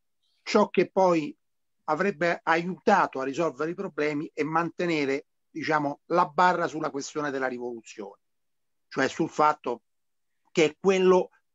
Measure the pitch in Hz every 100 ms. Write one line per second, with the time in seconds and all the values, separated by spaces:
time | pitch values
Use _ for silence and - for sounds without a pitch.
0 | _ _ _ _ - 220 196 - 180 -
1 | 185 170 151 - _ _ _ _ - 151
2 | 190 147 170 - - 165 175 170 - 196
3 | 147 131 131 139 160 127 156 180 190 151
4 | 147 147 156 - 147 160 170 - 175 156
5 | 139 139 - _ _ 160 156 156 143 143
6 | - 170 175 147 180 175 165 156 151 135
7 | 131 151 147 135 131 120 123 117 - -
8 | 101 101 _ _ _ _ _ _ _ -
9 | 131 - 165 - 151 151 131 120 _ _
10 | _ _ _ _ _ - 151 - 190 190
11 | 185 180 - _ _